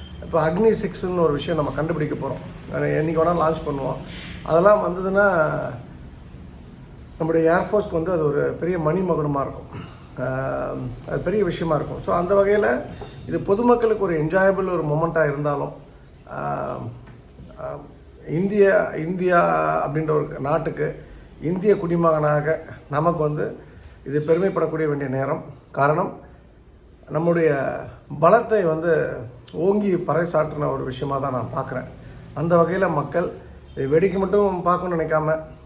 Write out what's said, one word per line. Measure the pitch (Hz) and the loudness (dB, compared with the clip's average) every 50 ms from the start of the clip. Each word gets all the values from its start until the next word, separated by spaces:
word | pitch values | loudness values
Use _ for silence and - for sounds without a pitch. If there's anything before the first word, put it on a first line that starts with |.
| - - - - | -16 -16 -16 -14
இப்போ | - - - 165 156 160 | -8 -2 0 0 2 2
அக்னி | 170 185 220 226 208 | 2 4 4 4 4
சிக்ஸ்ன்னு | - - 185 - - - 180 180 180 | 2 0 -4 -6 -4 -4 -2 0 2
ஒரு | 170 156 | 2 2
விஷயம் | 143 143 - - 170 | 2 0 -2 -2 -2
நம்ம | 156 147 135 127 | -2 -2 -2 -2
கண்டுபிடிக்க | 143 151 160 165 151 151 - 143 120 127 | -2 -2 -2 -2 -2 -2 -2 -4 -4 -6
போறோம். | 135 127 - - - - - - - - | -6 -6 -8 -10 -14 -16 -16 -12 -8 -4
அதை | 143 147 147 | -2 -2 0
என்னைக்கு | 147 147 151 160 160 160 | 0 0 0 0 2 2
வேணாலும் | 160 170 175 170 | 2 2 2 2
லான்ச் | 156 160 160 160 - 151 | 2 0 0 -2 -4 -6
பண்ணுவோம். | 143 139 135 147 156 - - - - - - - - - | -4 -4 -4 -4 -6 -6 -10 -12 -14 -14 -12 -12 -14 -10
அதெல்லாம் | - - 156 165 175 202 208 208 | -2 2 4 6 8 8 6 6
வந்ததுன்னா, | 185 175 175 185 185 190 190 202 208 196 185 165 156 147 147 139 139 135 123 - - - - - - - - - - - - - - - - - - - - - - - - - - - - - | 4 0 -2 -2 -2 0 2 4 4 4 4 4 2 2 0 -2 -4 -6 -8 -10 -14 -16 -18 -18 -18 -18 -18 -18 -20 -18 -18 -18 -18 -18 -18 -18 -18 -20 -20 -20 -20 -20 -20 -20 -20 -14 -8 -6
நம்முடைய | 165 160 165 165 160 160 | -2 0 2 4 4 4
ஏர்ஃபோர்ஸ்க்கு | 170 185 190 - 214 208 - - | 4 4 2 2 0 0 0 0
வந்து | 175 165 156 185 | -2 -2 0 0
அது | 180 160 156 | 0 2 2
ஒரு | 147 139 147 143 139 131 - | 2 2 2 0 0 -2 -2
பெரிய | 160 165 185 175 | -2 -2 0 0
மணி | 151 151 165 190 | 0 0 2 2
மகுடமா | 190 180 165 151 151 147 143 139 | 2 0 0 0 0 0 0 -2
இருக்கும். | 135 131 - - - - - - - - - - - - - - | -2 -4 -6 -10 -14 -14 -14 -14 -14 -14 -16 -18 -20 -16 -10 -6
ஆஹ், | 127 131 131 131 135 135 135 135 139 135 135 135 131 120 117 - - - | -6 -4 -4 -4 -4 -4 -4 -4 -6 -6 -6 -8 -8 -8 -10 -10 -8 -6
அது | 147 147 | -4 -4
பெரிய | 147 180 190 220 196 | -2 0 0 2 2
விஷயமா | 175 160 - 175 160 156 | 0 0 -2 -2 0 0
இருக்கும். | 139 - - - - | 0 -2 -4 -8 -8
So, | - - 185 | -4 -2 0
அந்த | 175 175 180 202 | 0 2 2 4
வகையில | 202 202 196 202 208 202 226 247 254 - - - - - - - - - - | 4 4 4 4 4 4 2 2 0 -2 -8 -12 -14 -14 -14 -16 -14 -8 -6
இது | 160 170 | -6 -4
பொதுமக்களுக்கு | - - 196 202 240 240 240 233 214 226 214 - 196 | 0 0 0 4 4 4 4 4 4 2 2 2 0
ஒரு | 180 170 156 147 | 0 0 0 0
என்ஜாயபிள் | 156 165 190 190 196 190 185 190 185 | 2 2 4 4 4 4 2 0 -2
ஒரு | 180 165 151 | 0 -2 0
மொமெண்ட்டா | 151 147 147 165 - 147 165 | 0 0 0 0 0 2 2
இருந்தாலும், | 156 147 139 143 147 147 143 139 143 147 - - - - - - - - - - - - 139 | 2 2 0 -2 -2 -2 -2 -2 -4 -6 -8 -12 -20 -20 -20 -20 -20 -20 -20 -20 -18 -14 -10
ஆஹ், | 143 143 143 143 139 139 135 131 131 127 117 117 - - - - - - - - - - - - - | -8 -6 -4 -4 -4 -6 -6 -6 -8 -10 -10 -12 -14 -18 -20 -20 -20 -20 -20 -20 -20 -20 -20 -16 -14
ஆஹ், | - 139 143 147 - - - - - - - - - - | -12 -12 -12 -12 -14 -18 -20 -20 -20 -20 -20 -18 -10 -6
இந்தியா, | 147 170 190 196 208 208 196 196 185 175 | -2 -2 0 2 4 4 6 6 6 4
இந்தியா | 170 160 - - 156 165 180 175 185 180 180 175 175 170 160 156 156 156 156 156 - | 2 0 -2 -4 -4 -4 -2 -2 2 4 4 4 4 4 2 2 2 2 0 0 0
அப்படின்ற | - 143 156 160 156 | 0 -2 -2 0 0
ஒரு | 156 147 147 147 151 143 | 0 0 0 -2 -6 -6
நாட்டுக்கு, | 139 143 156 165 151 156 135 - 151 156 - - - - - - - - - - | -2 0 0 0 0 -2 -4 -4 -4 -4 -6 -8 -14 -18 -20 -20 -20 -20 -14 -8
இந்திய | - 151 180 190 175 214 196 | -4 -4 -2 0 2 2 2
குடிமகனாக | - - 170 170 170 170 165 156 156 151 147 151 147 147 151 160 - - - - - - - | 2 2 0 0 2 4 4 4 4 2 2 2 2 2 0 -2 -2 -4 -12 -18 -18 -10 -4
நமக்கு | 139 147 160 170 165 - | -2 0 2 2 2 2
வந்து | 156 151 151 151 - - - - - - - - - - - - - | 0 -2 0 -2 -4 -4 -6 -10 -16 -20 -20 -20 -20 -20 -20 -16 -8
இது | - 139 147 | -4 -4 -2
பெருமைப்படக்கூடிய | 147 156 165 170 190 190 - 165 160 156 156 160 160 | 2 2 2 2 2 0 0 0 -2 -2 0 -2 -2
வேண்டிய | 151 143 143 143 131 | 0 0 -2 -2 -2
நேரம். | 127 135 135 135 151 - - - - - - - | -2 -2 -2 -2 -2 -4 -6 -10 -16 -20 -18 -8
காரணம், | - 139 139 147 156 170 185 - - - - - - - - - - - - - - - - - - - - - | -2 2 2 2 2 2 0 -4 -6 -12 -18 -20 -20 -20 -20 -20 -20 -20 -20 -20 -20 -20 -20 -20 -20 -20 -10 -6
நம்முடைய | 156 151 165 175 170 170 165 156 143 139 131 135 127 - - - - - - - - 147 | -4 -2 2 2 2 4 4 4 2 2 -2 -4 -4 -6 -10 -12 -16 -18 -16 -12 -2 4
பலத்தை | 156 170 202 240 233 220 220 208 185 | 6 6 6 6 4 4 2 2 2
வந்து | 165 156 160 160 175 160 151 139 131 135 135 - 117 - - - - | 2 0 0 2 2 2 2 2 -2 -4 -8 -10 -12 -14 -18 -20 -12
ஓங்கி | - - 165 196 202 208 202 202 180 | -6 -2 2 2 2 2 2 2 0
பறைசாற்றின | 156 - - 143 160 170 - - 156 156 151 151 151 147 143 | 0 2 0 0 0 0 2 2 0 0 0 -2 -4 -2 -2
ஒரு | 135 135 135 | -2 -4 -4
விஷயமா | 131 127 131 147 135 139 135 | -6 -6 -6 -4 -4 -2 -2
தான் | 135 139 | -2 -2
நான் | 131 123 117 117 - | -2 -4 -4 -4 -6
பார்க்குறேன். | 139 127 - 127 127 127 - - - - - - - - - - | -6 -6 -6 -6 -8 -8 -10 -14 -18 -18 -18 -18 -18 -18 -12 -8
அந்த | 143 151 170 175 | -4 0 4 6
வகையில | 170 165 160 185 190 190 175 | 6 6 4 2 2 2 2
மக்கள் | 160 147 139 147 - 170 180 - - - - - - - - - - | 2 0 -2 -2 -2 -2 -2 -2 -4 -10 -16 -18 -20 -20 -20 -12 -8
இதை | 135 135 | -6 -2
வேடிக்கை | 135 147 160 185 196 180 196 | 2 2 4 4 2 2 0
மட்டும் | 190 185 190 208 208 196 185 175 | 0 2 2 2 2 2 0 0
பார்க்கணும்னு | 175 175 180 175 175 185 175 160 | 2 2 2 2 0 -2 -2 -2
நினைக்காம, | 160 - 160 156 151 156 160 156 - - - - - | 0 0 0 0 2 2 0 -2 -4 -10 -16 -20 -20